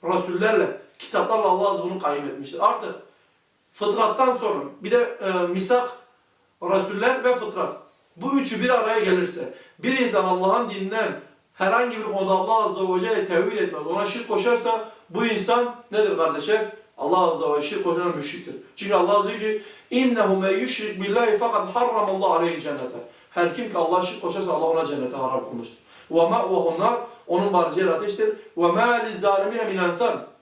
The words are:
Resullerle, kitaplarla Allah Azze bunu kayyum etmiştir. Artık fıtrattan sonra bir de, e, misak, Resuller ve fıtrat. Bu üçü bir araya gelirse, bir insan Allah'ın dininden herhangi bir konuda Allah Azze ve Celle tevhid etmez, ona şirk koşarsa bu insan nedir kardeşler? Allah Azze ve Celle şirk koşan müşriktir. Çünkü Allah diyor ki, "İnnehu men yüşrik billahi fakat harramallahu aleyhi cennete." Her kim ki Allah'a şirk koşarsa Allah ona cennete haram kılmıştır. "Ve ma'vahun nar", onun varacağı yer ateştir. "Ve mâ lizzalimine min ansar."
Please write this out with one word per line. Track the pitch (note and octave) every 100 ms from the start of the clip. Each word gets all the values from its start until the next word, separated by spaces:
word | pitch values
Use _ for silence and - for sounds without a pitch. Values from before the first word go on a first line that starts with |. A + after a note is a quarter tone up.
Resullerle, | E3 F3+ F#3 F3 A3 A3 - - - _
kitaplarla | - - - A3 G3
Allah | F#3 G3
Azze | E3+
bunu | F3+ F#3
kayyum | D3 C#3+ C#3+
etmiştir. | C3 C#3 E3 G#3
Artık | A#3 G#3 F#3+ - _ _ _ _ _ _
fıtrattan | - G#3 F#3 - - B3+ A#3
sonra | G#3+ C#3+ D3 -
bir | -
de, | A#3+ - -
e, | F#3+ F3+ F3
misak, | F#3 F#3+ B3 B3 - - _ _ _ _ _
Resuller | F3 F#3+ F#3 G3 A#3 C4
ve | B3 A#3+
fıtrat. | G#3+ F3+ C#3+ - - _ _ E3+
Bu | B3 C#4
üçü | - G#3
bir | B3
araya | B3 A3 A3
gelirse, | F#3+ F3+ F3 - - - - _
bir | B3 C4
insan | A#3+ G3
Allah'ın | F#3 F#3 F#3+ A#3 G#3+
dininden | F#3+ F#3+ A3 G#3+ - - _ _
herhangi | - F#3+ A3+ B3 A3
bir |
konuda | G#3 G3 F#3+
Allah | F#3+ G#3+ A3+
Azze | F#3 F#3
ve | F#3 F3+
Celle | A3+ G#3 E3+
tevhid | E3+ G3 G#3+
etmez, | - D#3 D#3
ona | F#3+ G3+
şirk | A#3 A#3+
koşarsa | G#3+ G#3+ A#3+ B3 A3 - - _
bu | F3 A#3
insan | G3+ F#3 A#3+ A#3+ - -
nedir | G#3 G#3+ F3
kardeşler? | D#3+ C#3+ F3 G#3+ G#3 - - -
Allah | D3 F#3
Azze | E3 E3
ve | D#3+
Celle | D3
şirk | C#3+ G3
koşan | F3 E3+ F3+ D3+
müşriktir. | C#3+ - - C#3 - -
Çünkü | G3
Allah | G3 F3 G#3 G3
diyor | G#3
ki, | G#3+ G#3+ - - _
"İnnehu | B3 C4 A3+ G3 F#3+
men | F#3+
yüşrik | G3 B3+ - G#3+ F#3
billahi | G3 A3 A3+ G#3+
fakat | A#3 G#3 F#3 A3+
harramallahu | A#3+ A3+ G3 F#3+ F#3+
aleyhi | E3 E3+ D3+
cennete." | D3 C3+ B2+ A#2+ - - -
Her | F3 E3+ -
kim | A3
ki | F3
Allah'a | E3 F3+
şirk | - -
koşarsa | E3+ F#3+ F#3
Allah | D#3 D#3+
ona | E3 D3
cennete | C#3+ B2+ C3+
haram | C3 B2+ A2+
kılmıştır. | A#2+ A#2 - _ - -
"Ve |
ma'vahun | E3 E3+ - F3+ F#3 E3 E3
nar", | G#3+ A#3+ - - -
onun | F3 G3
varacağı | F3+ D#3+ D#3+ F#3
yer |
ateştir. | D#3+ - - G#3+ - - -
"Ve | F3
mâ | G3 A#3+
lizzalimine | A#3 A3 F#3 G3+ G3 G3+ A3+
min | G#3 F#3+
ansar." | F3 E3+ A#3+ - - -